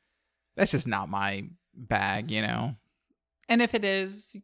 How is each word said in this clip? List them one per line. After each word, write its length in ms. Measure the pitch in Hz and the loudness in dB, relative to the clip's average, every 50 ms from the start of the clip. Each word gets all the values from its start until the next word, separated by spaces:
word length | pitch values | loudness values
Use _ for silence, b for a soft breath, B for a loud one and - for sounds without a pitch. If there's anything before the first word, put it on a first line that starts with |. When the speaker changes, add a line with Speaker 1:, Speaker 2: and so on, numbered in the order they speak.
| _ _ _ _ _ _ _ _ _ _ _ | _ _ _ _ _ _ _ _ _ _ _
Speaker 1:
That's 160 | - 196 - | 2 4 4
just 160 | - 135 - | 4 2 0
not 220 | 123 101 98 95 - | 0 -2 -2 -2 -2
my 360 | 101 98 98 98 98 98 98 - - - _ _ _ | -2 -2 0 0 -2 -4 -6 -10 -16 -20 _ _ _
bag, 580 | - 120 - 113 98 98 98 95 90 - - | -20 -4 -2 0 2 2 2 0 -2 -2 -2
you 100 | 107 107 | -2 0
know? 340 | 107 110 117 117 123 143 113 - _ _ _ _ _ _ _ _ _ _ _ _ _ - | 0 0 0 -2 -2 -4 -6 -8 _ _ _ _ _ _ _ _ _ _ _ _ _ 2
Speaker 2:
And 120 | 233 233 | 2 4
if 120 | 240 226 - | 4 2 2
it 100 | 220 208 | 0 2
is 520 | 196 196 196 190 190 202 208 - - - 196 | 2 2 0 0 -4 -6 -10 -12 -12 -14 -18